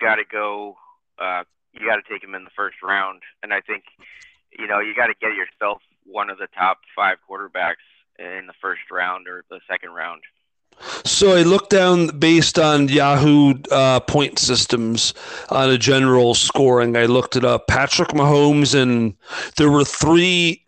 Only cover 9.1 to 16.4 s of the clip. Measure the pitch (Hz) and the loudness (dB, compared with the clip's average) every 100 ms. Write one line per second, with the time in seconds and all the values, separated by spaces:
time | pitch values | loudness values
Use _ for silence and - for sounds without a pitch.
9.1 | 92 90 90 - 90 - 92 87 85 82 | -8 -12 -20 -20 -20 -12 -12 -12 -12 -12
10.1 | 82 - _ _ _ _ _ - - - | -14 -20 _ _ _ _ _ -16 -10 -6
11.1 | - 202 180 170 196 - 196 185 180 160 | 0 4 4 4 2 2 2 4 2 0
12.1 | 147 160 165 156 175 156 147 139 143 143 | 0 2 4 2 2 2 2 2 2 2
13.1 | 143 151 147 143 131 - 139 135 127 - | 2 4 6 6 2 0 2 4 2 0
14.1 | 147 139 - - 120 - 120 113 113 - | 0 0 -2 -2 -2 0 -2 -2 -2 -4
15.1 | - - - - 131 131 127 113 135 131 | -6 -14 -14 -4 0 2 2 2 2 4
16.1 | 123 120 113 | 4 4 2